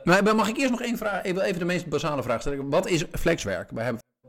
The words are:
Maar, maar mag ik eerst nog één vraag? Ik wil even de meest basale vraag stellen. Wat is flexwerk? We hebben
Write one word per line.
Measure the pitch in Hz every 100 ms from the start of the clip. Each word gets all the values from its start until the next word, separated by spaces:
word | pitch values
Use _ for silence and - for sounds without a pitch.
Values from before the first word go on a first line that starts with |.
Maar, | - 185
maar | 202
mag | 220 202
ik | 247
eerst | 269
nog | 240
één | 240 233
vraag? | 220 190
Ik | -
wil | 180
even | 208 175
de |
meest | 175 180 170
basale | 147 160 147
vraag | 120 113
stellen. | 139 143 139
Wat | 156 202
is | 175 180
flexwerk? | - 185 165 - 90 101
We | 117
hebben | 117 113 - _